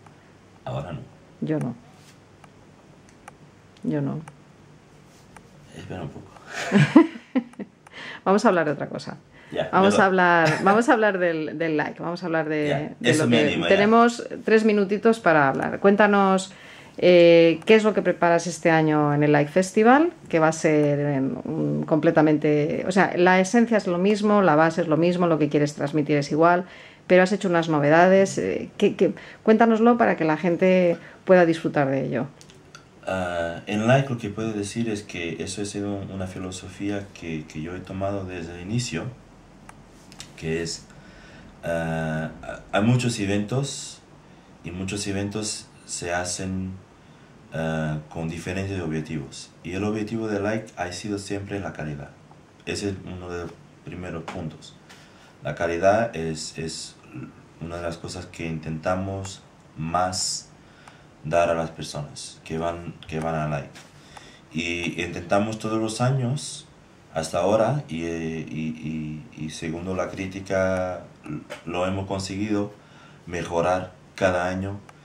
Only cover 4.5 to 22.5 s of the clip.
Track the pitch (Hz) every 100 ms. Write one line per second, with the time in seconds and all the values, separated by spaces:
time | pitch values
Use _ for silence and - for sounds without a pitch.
4.5 | _ - - _ - - - - - -
5.5 | - - - 95 92 - - - - -
6.5 | - - 196 143 - 320 - - 254 -
7.5 | - 190 _ - - - - - 202 233
8.5 | 180 156 143 - - - - _ - -
9.5 | - - 180 196 208 190 185 175 170 160
10.5 | 151 185 214 240 247 214 190 180 160 156
11.5 | 151 165 151 151 165 165 175 180 160 156
12.5 | 156 147 143 151 - 123 156 127 120 147
13.5 | 160 170 196 208 226 233 233 - 80 -
14.5 | 220 214 208 190 202 226 226 175 156 139
15.5 | 143 - - 202 202 208 202 196 190 190
16.5 | - - - - - 180 175 170 170 165
17.5 | 160 - 220 214 202 185 170 175 170 175
18.5 | 156 170 160 156 151 147 147 147 147 147
19.5 | 185 185 220 220 277 339 - - 165 156
20.5 | 160 165 151 147 143 143 135 135 - -
21.5 | 156 147 147 151 156 160 160 156 151 151